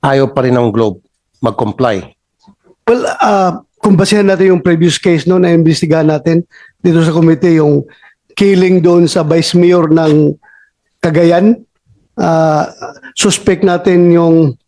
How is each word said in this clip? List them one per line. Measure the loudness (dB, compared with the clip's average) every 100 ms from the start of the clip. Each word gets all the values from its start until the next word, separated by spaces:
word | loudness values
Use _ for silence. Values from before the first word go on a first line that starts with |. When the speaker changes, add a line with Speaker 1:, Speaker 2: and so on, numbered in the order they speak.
Speaker 1:
Ayaw | -2 -2 -2
pa | -2
rin | -2 0
ng | -2
Globe | -2 -4 -4 _ _ _ _
mag-comply. | -6 -4 -6 -4 -4 -4 -10 _ _ _ _ _ _ _ -4
Speaker 2:
Well, | -2 -2
uh, | -4 -2 0 -2 -4 _ _
kung | 0
basehan | 0 2 0 0
natin | 0 0 0
yung | 0
previous | 0 0 0
case, | -2 -2 0
no, | 0
na | 2
imbestigahan | 2 0 0 -2 0 0
natin | -2 -2 -2 -4 _ -20 _
dito | 0 2 0
sa |
committee, | 2 2 2 2 2
yung | 2 0 -4 _ _ _ _
killing | -2 0 2 2 2
doon | 2 2 2
sa | -2
vice | -2 -2 0
mayor | 0 2 2 2
ng | 0 2 2 0 -4 _ _ _ _ _ _
Cagayan, | -2 0 2 2 0 -2 _ _ _ _ _ -6
uh, | -2 0 0 -2 -6 -10 -18 -18 -18
suspect | -4 -4 -2 -2 0
natin | 0 0 0 2 4
yung | 2 2 2 0 -4